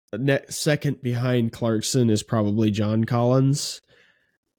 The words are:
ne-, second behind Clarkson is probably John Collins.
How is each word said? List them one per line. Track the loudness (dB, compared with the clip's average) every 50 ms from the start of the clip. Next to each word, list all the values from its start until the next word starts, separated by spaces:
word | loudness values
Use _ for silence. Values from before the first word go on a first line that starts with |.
| _ _ -8 -2
ne-, | 0 0 0 0 -2 -6
second | -10 -4 -2 0 0 0 0 -4 -4 -4
behind | -4 -4 -4 -2 0 0 2 2 0 0
Clarkson | -2 -4 -2 -2 -2 -2 -2 -2 0 2 2 2
is | 2 0
probably | 0 -2 -2 0 0 0 2 2 2 2
John | 2 0 0 0 0 0 0
Collins. | 0 0 0 2 2 4 4 4 2 0 0 -4 -8 -10 -12 _ _ _ _ _ _ _ _ _ _ _ _ _ _ _